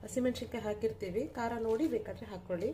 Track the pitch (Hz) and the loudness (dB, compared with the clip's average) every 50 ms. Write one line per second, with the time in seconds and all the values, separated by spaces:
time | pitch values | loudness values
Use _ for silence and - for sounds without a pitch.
0 | - - - 262 247 254 247 - 247 - - 233 208 214 208 208 220 220 220 - | -10 -2 0 2 4 4 2 2 -4 -4 -4 -2 0 0 -2 2 2 0 0 0
1 | 208 185 175 214 269 320 - 254 233 233 240 233 226 226 220 226 311 320 247 214 | -4 -2 0 0 0 0 -2 -2 -2 0 0 0 2 2 4 4 4 4 2 2
2 | - - 190 - 226 208 208 180 - - 185 170 185 240 | 0 -2 -6 -8 -8 -8 -8 -10 -4 -2 -2 0 0 0